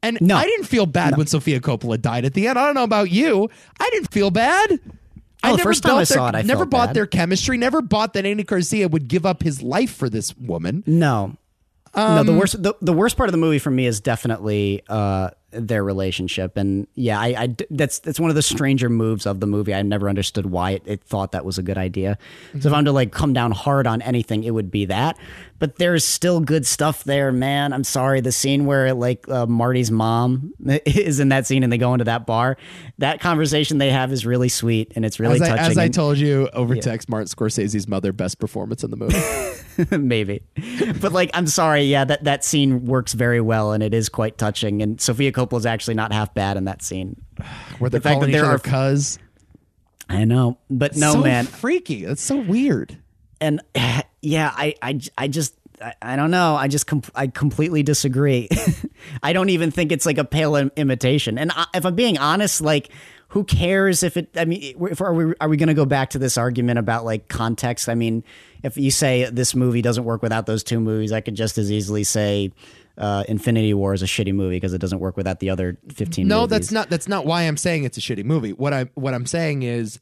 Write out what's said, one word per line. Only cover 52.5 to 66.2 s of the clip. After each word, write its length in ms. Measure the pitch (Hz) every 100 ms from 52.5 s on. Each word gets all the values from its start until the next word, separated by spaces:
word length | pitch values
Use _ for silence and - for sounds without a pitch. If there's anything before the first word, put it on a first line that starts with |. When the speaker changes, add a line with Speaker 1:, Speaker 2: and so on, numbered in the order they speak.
| 220 277 135 - - _ _ _ _
Speaker 2:
And, 220 | 156 151 -
<sighs> 340 | - 120 120 - _
yeah, 300 | 151 156 151
I, 220 | 123 147 -
I, 160 | 123 139 127 -
I 100 | 139
just, 280 | 143 143 _ - _
I, 140 | 113 -
I 160 | 117 135
don't 140 | 156
know. 260 | 180 170 147
I 120 | 139
just, 180 | 143 -
com-, 160 | 151 - -
I 100 | 135
completely 560 | - 147 - 156 156
disagree. 680 | 143 143 139 127 143 127 110 160 - - -
<laughs> 380 | _ - 139
I 100 | 143
don't 160 | 180 190
even 220 | 180 165
think 200 | 147 160
it's, 140 | 160 -
like, 120 | 147
a 40 | 147
pale 300 | 151 156 147
im-, 160 | 139 -
imitation. 600 | 143 123 127 143 127 113
And 120 | 160 151
I, 100 | 170
if 100 | 185 175
I'm 100 | 175
being 240 | 240 160
honest, 420 | 143 180 208 -
like, 280 | 151 151 - - - - _
who 140 | 196
cares 600 | 202 - 175 196 196 175
if 120 | 180 175
it, 120 | 160 170
I 100 | 165
mean, 300 | 180 143 131 180
if, 100 | 165
are 120 | 190
we, 200 | 165 160 165
are 60 | 156
we 80 | 151
gonna 160 | 165
go 120 | 151 135
back 260 | 139 131
to 80 |
this 180 | 139